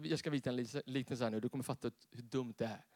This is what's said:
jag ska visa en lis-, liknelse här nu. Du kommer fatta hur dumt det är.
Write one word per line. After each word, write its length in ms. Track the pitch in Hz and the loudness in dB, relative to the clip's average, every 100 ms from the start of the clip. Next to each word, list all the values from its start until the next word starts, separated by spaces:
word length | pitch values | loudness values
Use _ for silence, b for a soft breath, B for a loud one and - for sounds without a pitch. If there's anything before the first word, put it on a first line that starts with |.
jag 160 | 151 160 | 0 0
ska 120 | 160 | 2
visa 200 | 143 127 | 2 2
en 60 | 123 | 0
lis-, 260 | 113 143 135 | 0 -2 -2
liknelse 380 | 131 123 123 | -2 0 0
här 60 | 117 | 2
nu. 100 | 110 | 2
Du 80 | 120 | 0
kommer 160 | 135 | 0
fatta 260 | 123 135 120 - - | -2 0 -2 -4 -16
hur 120 | 117 | -14
dumt 320 | 120 131 123 - | -2 -2 0 -2
det 80 | |
är. 200 | 113 107 - | -2 -2 -10